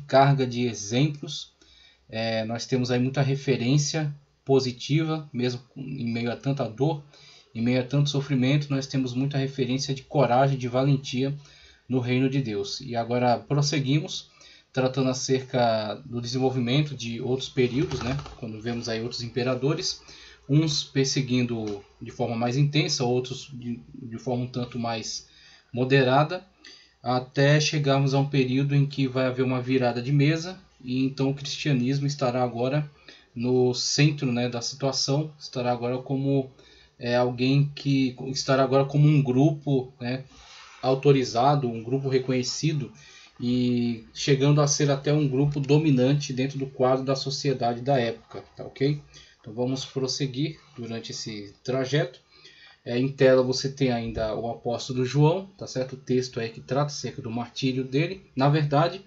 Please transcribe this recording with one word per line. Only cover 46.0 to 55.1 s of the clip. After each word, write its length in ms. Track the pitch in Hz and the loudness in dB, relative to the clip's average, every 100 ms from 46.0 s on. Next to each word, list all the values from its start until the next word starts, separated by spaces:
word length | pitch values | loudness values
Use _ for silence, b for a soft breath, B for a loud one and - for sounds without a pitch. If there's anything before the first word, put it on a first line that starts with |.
| 127 147 - | 4 2 0
dentro 260 | 123 139 139 | -4 -4 -4
do 80 | 135 | -6
quadro 380 | - 127 131 | 0 2 2
da 120 | 131 135 | 0 -4
sociedade 640 | 135 - 143 120 117 120 | -4 -4 -2 0 -2 -2
da 180 | 123 135 | 0 0
época, 460 | 117 113 - 98 - - | 0 -4 -12 -18 -16 -16
tá 80 | |
ok? 360 | - - 135 147 - B B _ | -16 -2 -2 -2 -8 B B _
Então 120 | 113 | -12
vamos 320 | 107 123 135 | -4 -2 -4
prosseguir 720 | - 131 131 - 135 123 165 - - 123 | -6 -6 -4 -4 -4 -4 -6 -6 -18 -14
durante 340 | 113 117 113 | -10 -8 -10
esse 420 | 123 117 107 101 - | -12 -10 -12 -14 -10
trajeto. 560 | - 131 127 143 170 - B B B B B B | -6 -4 0 0 0 -6 B B B B B B
É, 140 | - 120 | -4 -2
em 100 | 135 | -2
tela 340 | - 131 131 | 4 6 6
você 260 | 127 127 139 | 4 -2 -4
tem 220 | - 131 | 0 0
ainda 440 | 117 113 113 110 107 | 0 -4 -4 -4 -4
o 120 | 117 | -6
apóstolo 540 | 117 120 117 - 127 | -6 -6 -6 -4 -4
João, 420 | 127 | 0